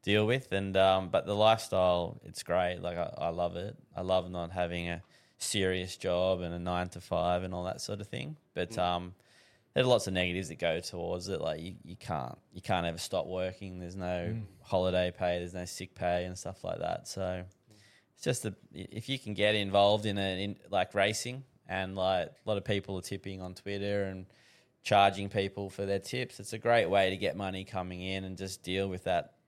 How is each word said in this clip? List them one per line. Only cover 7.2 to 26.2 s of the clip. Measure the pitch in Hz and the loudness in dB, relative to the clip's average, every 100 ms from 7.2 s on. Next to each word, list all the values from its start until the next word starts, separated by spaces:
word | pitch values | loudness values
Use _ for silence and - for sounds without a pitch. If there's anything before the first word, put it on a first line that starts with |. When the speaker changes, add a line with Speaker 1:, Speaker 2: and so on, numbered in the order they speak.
| 85 90 | 2 0
Speaker 1:
and | 92 | -2
all | 92 90 | -4 -6
that | - | -6
sort | - 101 | -8 -8
of | 101 | -8
thing. | - 139 156 _ | -8 -8 -12 _
But, | - 87 | -6 -4
Speaker 2:
Mm. | - | 0
Speaker 1:
um, | 87 87 90 - _ - _ _ _ | 0 0 -4 -14 _ -20 _ _ _
there | - | 2
are | 127 | 6
lots | 117 - | 4 4
of | |
negatives | 92 90 87 95 | 0 2 0 -4
that | - | -2
go | 85 80 | 0 0
towards | - 87 85 90 92 | -4 -6 -4 -4 -4
it. | 87 | -4
Like, | 78 78 | -4 -4
you, | 85 - | -8 -12
you | - 92 | -16 -14
can't, | - 80 62 - _ | -4 -4 -4 -10 _
you | 90 | -12
can't | - 92 85 | 0 0 0
ever | 82 | -4
stop | - 92 78 | -4 -2 -2
working. | 92 92 92 98 92 | -2 -4 -6 -10 -8
There's | 87 95 | -8 -6
no | 90 90 87 113 | -4 -2 -2 -6
Speaker 3:
Mm. | 104 - | -8 -16
Speaker 1:
holiday | - 95 92 90 90 | 0 2 4 2 0
pay, | - 90 87 | 0 0 0
there's | 87 | -4
no | 90 87 | -8 -8
sick | - 92 - | -8 -12 -4
pay | 87 87 90 | 0 0 -2
and | 90 | -6
stuff | - 95 | -10 -8
like | 90 82 | -6 -4
that. | 82 85 - | -2 -4 -6
So | - 92 92 90 _ _ - - _ _ | -6 -4 -4 -8 _ _ -20 -20 _ _
it's | _ | _
just | - 120 | -2 -2
the, | 110 95 - | -4 -8 -16
if | - 90 110 120 | -14 -10 -10 -6
you | 131 | -6
can | - 101 | -4 2
get | 104 107 | 4 4
involved | 98 101 101 104 107 | 4 8 8 6 2
in | 101 | 0
a, | 98 92 | 0 0
in, | 101 - - | -4 -6 -2
like, | 101 92 101 | 0 2 2
racing, | 101 110 120 127 131 _ - | 2 2 -6 -8 -14 _ -6
and, | 95 95 95 | -4 -4 0
like, | 92 92 78 | 2 2 0
a | - - | -6 -2
lot | 101 | -2
of | 95 | 0
people | 101 95 95 | -2 -2 -6
are | |
tipping | - 101 98 95 | -6 -8 -8 -10
on | 92 | -10
Twitter | 92 101 101 101 101 95 | -10 -6 -4 -2 0 -2
and | 95 92 - _ _ _ _ | -6 -12 -20 _ _ _ _
charging | - 104 98 92 98 | 4 8 8 4 -2
people | 104 98 - 98 | 0 0 -2 -8
for | - 98 | -4 -2
their | 98 | -2
tips, | - 123 | -2 -6